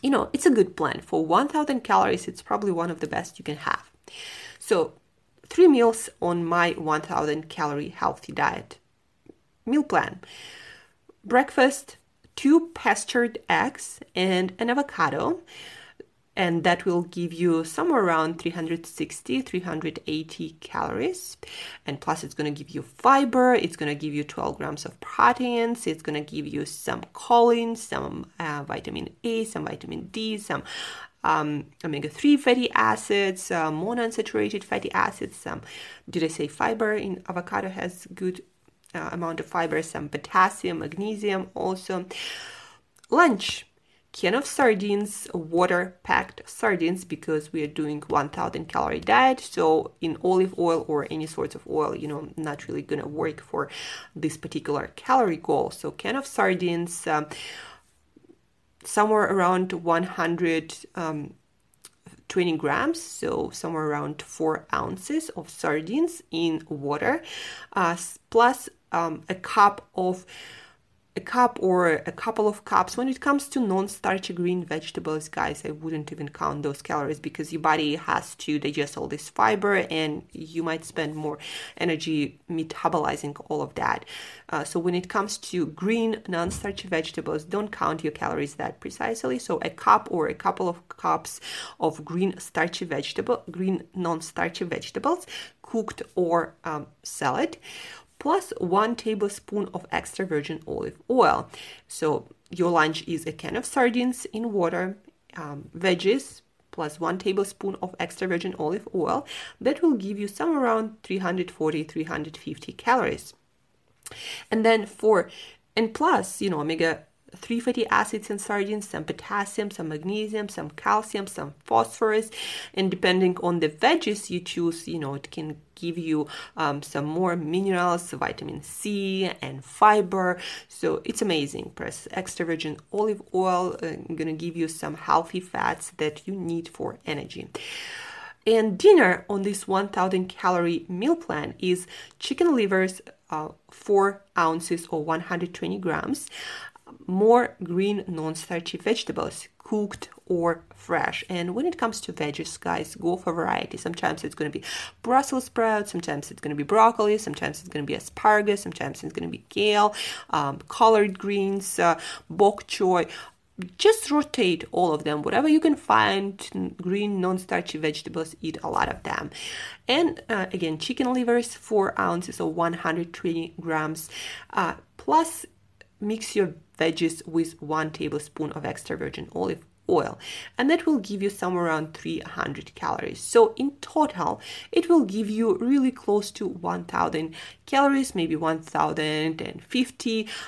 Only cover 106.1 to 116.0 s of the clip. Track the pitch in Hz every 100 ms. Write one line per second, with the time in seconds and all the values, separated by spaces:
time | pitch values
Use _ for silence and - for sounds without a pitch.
106.1 | 269 - - _ _ _ - 151 156 165
107.1 | 185 196 190 196 - 196 190 185 - 170
108.1 | - 190 170 185 - 156 196 - 185 156
109.1 | 285 - - - - 247 330 330 233 196
110.1 | 208 202 - 330 294 240 220 220 - -
111.1 | 190 185 185 175 - 156 156 156 165 160
112.1 | 151 156 - 151 151 - - - 247 -
113.1 | - - - _ _ _ _ _ _ -
114.1 | - - - - 226 220 220 208 - 214
115.1 | 196 - - - - _ 214 226 -